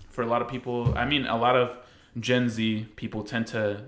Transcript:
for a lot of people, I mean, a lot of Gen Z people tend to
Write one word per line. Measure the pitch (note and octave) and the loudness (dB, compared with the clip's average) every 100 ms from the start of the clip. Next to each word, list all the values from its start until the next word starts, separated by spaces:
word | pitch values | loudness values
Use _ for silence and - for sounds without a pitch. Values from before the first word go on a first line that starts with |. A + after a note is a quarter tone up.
| - | -12
for | - | -6
a | A#2 | 0
lot | A#2+ | 0
of | A#2+ | -2
people, | B2+ B2 A#2+ A#2+ - | -6 -4 -2 0 2
I | |
mean, | B2 D3 - | 2 0 0
a | A2+ | 2
lot | A#2+ B2+ | 4 4
of | B2 - - - _ A#2+ | 4 -2 -16 -20 _ -6
Gen | A2 B2 B2 | 2 2 2
Z | A2 A2 A2 A2 - | 2 0 0 -4 -10
people | A2 A2 | -8 -8
tend | - A#2 A2+ | -4 -4 -2
to | A2+ G#2 G2+ | -2 -2 -2